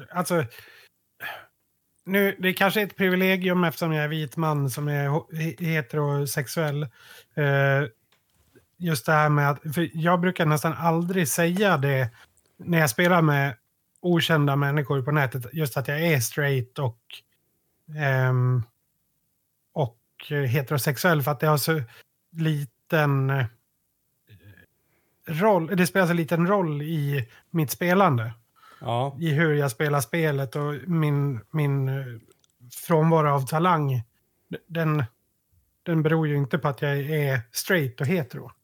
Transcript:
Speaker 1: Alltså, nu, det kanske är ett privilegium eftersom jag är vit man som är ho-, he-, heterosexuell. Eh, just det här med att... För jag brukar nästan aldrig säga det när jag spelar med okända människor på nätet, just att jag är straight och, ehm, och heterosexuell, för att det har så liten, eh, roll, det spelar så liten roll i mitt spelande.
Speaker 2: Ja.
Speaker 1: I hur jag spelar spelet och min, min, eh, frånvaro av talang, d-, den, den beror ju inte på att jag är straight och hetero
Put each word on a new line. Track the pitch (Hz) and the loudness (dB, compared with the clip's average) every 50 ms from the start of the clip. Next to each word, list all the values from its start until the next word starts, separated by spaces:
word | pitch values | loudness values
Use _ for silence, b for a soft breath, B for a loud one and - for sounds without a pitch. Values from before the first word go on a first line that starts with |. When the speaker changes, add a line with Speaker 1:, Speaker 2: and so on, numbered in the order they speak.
| - - | -16 -8
Speaker 1:
Alltså, | - 175 180 - 175 165 135 113 B B B B B B B B _ _ _ _ _ _ B B B B B B _ _ _ _ _ _ _ _ _ _ _ | -6 -6 -2 0 0 0 0 -2 B B B B B B B B _ _ _ _ _ _ B B B B B B _ _ _ _ _ _ _ _ _ _ _
nu, | 180 196 202 196 196 - - | 0 2 2 2 2 0 0
det | 180 185 185 | -2 -2 2
kanske | - 196 190 185 214 | 2 2 2 2 0
är | 208 | -2
ett | 180 - | -4 -2
privilegium | - 196 185 180 185 185 185 190 185 185 180 180 180 180 | -2 0 0 2 2 2 2 0 0 0 0 0 2 0
eftersom | 160 - - 175 160 156 | 0 -2 -2 -4 -2 -2
jag | 151 151 | -2 -2
är | |
vit | 147 160 156 151 123 - | -4 -4 -6 -6 -6 -6
man | 165 160 156 151 143 139 131 | -4 -2 -2 0 0 -2 -4
som | - 151 147 | -4 -6 -4
är | 147 147 143 143 143 | -4 -2 -2 -2 -2
ho-, | 147 165 - - | -2 -4 -6 -8
he-, | 160 160 156 165 127 - 175 | -8 -8 -6 -6 -6 -6 -4
heterosexuell. | 160 165 156 - - - 151 147 143 143 143 143 127 - 156 135 - - 170 156 147 139 147 151 123 B B B B B B B B _ | -2 -2 -2 -4 -4 -4 -4 -2 -2 -2 -4 -4 -4 -4 -6 -6 -4 -4 -4 -4 -2 -4 -4 -8 -8 B B B B B B B B _
Eh, | 156 147 139 139 139 139 139 139 139 147 - - _ _ _ _ _ _ _ _ _ _ _ _ - _ _ _ | -2 0 2 2 2 2 2 2 0 0 -4 -8 _ _ _ _ _ _ _ _ _ _ _ _ -20 _ _ _
just | - 180 170 156 120 - | -6 -4 -4 -4 -2 0
det | 165 | 2
här | 156 151 151 147 | 2 4 4 4
med | 147 147 143 139 | 2 2 2 2
att... | 143 - - 156 127 | 0 -2 -6 -6 -4
För | 175 165 - - | -2 -4 -4 -4
jag | 165 156 170 180 175 | -2 2 2 2 2
brukar | 175 185 180 - 165 | 2 0 0 0 2
nästan | 151 151 147 - 165 - | 2 2 2 0 -2 -4
aldrig | 139 165 170 160 170 175 175 185 190 165 | 0 0 0 0 0 -2 -2 -2 -2 0
säga | - - 175 170 170 180 196 214 196 170 | 0 0 0 0 0 2 2 2 2 2
det | 139 139 139 135 131 127 113 B B B B _ _ _ _ _ | 2 2 0 0 0 -2 -4 B B B B _ _ _ _ _
när | - - 170 170 165 | -12 -4 0 2 2
jag | 156 - | 2 2
spelar | - - 175 175 185 170 | 2 2 4 4 6 6
med | 160 151 143 143 139 143 - - _ _ _ _ _ _ _ _ | 6 4 4 4 2 0 -2 -8 _ _ _ _ _ _ _ _
okända | - 175 175 160 - - 165 147 147 143 135 | 0 0 2 2 2 2 2 2 4 2 2
människor | 143 143 139 143 151 135 - 143 135 | 2 0 0 0 -2 -2 -2 -2 -2
på | 120 147 | 0 0
nätet, | 151 151 135 120 - 131 120 - - | 2 2 2 0 -2 -6 -10 -8 -6
just | 160 151 131 - | -4 -4 -4 -4
att | 143 120 | -4 -4
jag | - 143 156 | -4 -4 -2
är | 170 170 151 127 | 0 2 2 2
straight | 113 - - - 143 139 135 127 120 - _ - | 0 -2 -2 -2 0 0 0 0 -2 -4 _ -6
och, | 139 120 - _ _ - - - - _ _ _ _ _ _ _ _ _ _ _ _ - 151 | -6 -6 -6 _ _ -20 -20 -20 -20 _ _ _ _ _ _ _ _ _ _ _ _ -14 -8
ehm, | 156 147 135 131 131 127 127 127 123 123 123 127 120 110 - _ _ _ _ _ _ _ _ _ _ _ _ _ _ _ _ _ _ _ _ _ | -2 0 0 2 2 2 2 2 2 2 2 0 0 -2 -6 _ _ _ _ _ _ _ _ _ _ _ _ _ _ _ _ _ _ _ _ _
och | 170 139 113 - _ _ _ _ - - - | -4 -4 -4 -4 _ _ _ _ -20 -10 -6
heterosexuell, | 147 143 139 120 127 151 127 - 156 131 - 156 127 - - 180 160 147 | -2 -2 0 0 0 -2 0 -2 -2 -2 0 -2 -2 2 2 2 2 2
för | 123 147 | 2 -2
att | 143 - | -2 0
det | 160 | 2
har | 156 151 | 2 2
så | 139 - 165 160 151 117 B B B B _ _ _ _ _ - | 2 2 0 -2 -2 -4 B B B B _ _ _ _ _ -6
liten, | 160 160 160 151 143 143 - _ _ _ - 170 156 147 143 139 135 135 135 | -2 -2 -2 -2 -2 -6 -10 _ _ _ -2 2 2 2 2 2 2 0 0
eh, | 139 135 120 - - _ _ _ _ _ _ _ _ _ _ _ _ _ _ _ 104 90 _ 101 - - - _ _ _ _ _ _ _ _ _ _ _ _ | 0 0 -2 -2 -6 _ _ _ _ _ _ _ _ _ _ _ _ _ _ _ -20 -20 _ -20 -20 -20 -20 _ _ _ _ _ _ _ _ _ _ _ _
roll, | - 156 156 202 220 196 170 160 156 196 | -8 -2 0 2 4 4 2 2 0 2
det | 175 180 | 2 2
spelar | - - 196 180 | 2 4 2 2
så | 165 175 | 4 2
liten | 170 160 - 175 160 175 | 0 0 0 0 0 2
roll | 180 208 196 180 156 147 143 | 2 2 0 0 -2 -4 -4
i | 147 160 170 151 143 143 143 139 113 b b b b _ | -4 -4 -4 -2 -2 -2 -2 -4 -4 b b b b _
mitt | - 160 151 113 | -2 -2 -2 -2
spelande. | - - 175 175 180 196 196 170 131 117 110 113 113 - _ _ B B B B B B | -4 -2 0 2 4 4 6 4 4 2 -2 -4 -8 -14 _ _ B B B B B B
Speaker 2:
Ja. | 127 120 117 120 135 139 131 151 | -6 -4 -2 -2 -2 -4 -4 -4
Speaker 1:
I | 170 160 | -2 0
hur | 139 151 170 156 147 | 2 2 2 2 2
jag | 147 143 135 | 2 0 -2
spelar | 113 - 156 147 147 143 | -2 -2 -2 0 0 0
spelet | 127 - - 170 160 151 139 135 139 117 - | -2 -2 -2 0 0 0 0 -2 -4 -6 -6
och | 147 147 147 147 - - | -6 -6 -6 -6 -8 -6
min, | 185 170 160 156 147 143 143 143 143 131 110 - _ | -2 0 0 2 2 0 0 0 -2 -4 -6 -8 _
min, | - 156 143 143 139 139 131 131 | -4 -2 0 0 0 0 -2 -2
eh, | 135 139 131 123 120 117 - _ _ _ _ _ _ _ 123 123 - - - | -4 -6 -8 -10 -14 -16 -20 _ _ _ _ _ _ _ -20 -20 -18 -14 -2
frånvaro | - 170 156 156 165 165 160 151 147 | 0 2 2 4 4 4 4 4 4
av | 143 143 131 | 2 0 0
talang, | - 160 156 175 185 170 156 147 139 131 120 - - _ _ _ _ _ _ _ _ | -2 0 0 2 2 2 2 2 0 -2 -2 -4 -8 _ _ _ _ _ _ _ _
d-, | 165 - - | -16 -16 -14
den, | - 165 170 160 156 151 147 117 - - _ _ _ _ _ _ _ _ _ _ _ _ _ _ | -8 -4 -2 0 0 0 0 -2 -4 -8 _ _ _ _ _ _ _ _ _ _ _ _ _ _
den | 175 165 160 147 | -2 0 0 2
beror | 156 165 160 156 | 2 2 2 2
ju | 147 147 | 0 0
inte | 143 139 123 - | 0 0 0 -2
på | 147 147 | -2 -2
att | 147 135 - | -2 -2 -2
jag | 151 143 143 139 | -2 -2 -2 -2
är | 139 151 156 151 143 139 135 120 - - | -4 -2 -2 -2 0 0 -2 -2 -4 -8
straight | - - - - 196 170 139 120 - - | -10 -8 -2 0 0 0 0 -2 -4 -4
och | - | -2
hetero | 135 190 175 127 - - 135 123 117 - _ | -2 0 -2 -2 -6 -10 -16 -16 -18 -20 _